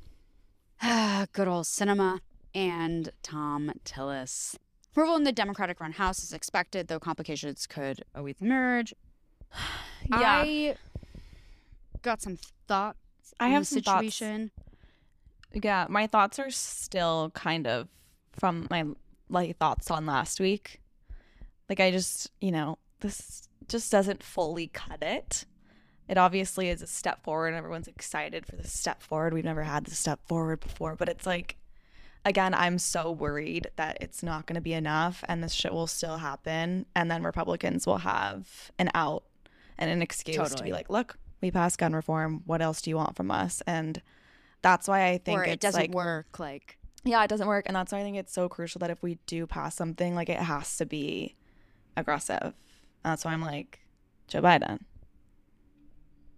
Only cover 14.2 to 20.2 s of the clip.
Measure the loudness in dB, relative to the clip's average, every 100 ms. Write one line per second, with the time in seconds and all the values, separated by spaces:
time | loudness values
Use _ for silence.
14.2 | -4 -4 -6 -10 -20 -20 -20 _ _ _
15.2 | -20 _ -8 -2 2 2 2 2 4 6
16.2 | 4 2 -6 -6 -6 -8 -4 0 2 2
17.2 | 0 -4 -2 0 0 0 -2 _ -20 _
18.2 | _ -2 0 0 0 -2 -2 -6 -14 -20
19.2 | -2 0 0 2 2 2 -2 -2 0 0